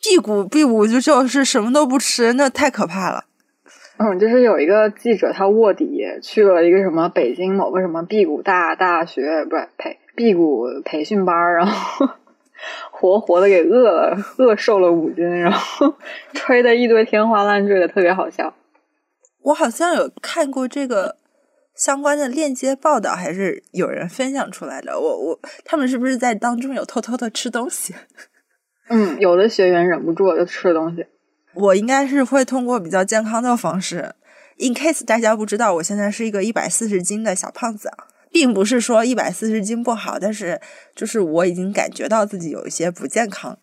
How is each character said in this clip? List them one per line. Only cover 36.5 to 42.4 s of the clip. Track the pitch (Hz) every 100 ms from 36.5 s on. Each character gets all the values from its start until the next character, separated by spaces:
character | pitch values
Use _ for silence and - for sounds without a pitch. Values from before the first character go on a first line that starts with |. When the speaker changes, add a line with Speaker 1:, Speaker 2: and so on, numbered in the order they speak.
Speaker 1:
百 | 220 -
四 | - 226
十 | 202
斤 | 175 208
的 | 220
小 | 185 -
胖 | - 233 208
子 | -
啊， | - - _ _
并 | 339 269
不 | 196
是 | 202 247
说 | 226 226
一 | 233
百 | 240 143
四 | 185 220
十 | 220
斤 | 202 233
不 | 240
好， | 226 196 -
但 | 196
是 | 214 185 160 - - _
就 | - 220
是 | 233
我 | 180 160 185
已 |
经 | 175 185
感 | 202 -
觉 | - 117
到 | 220
自 | 208
己 | 202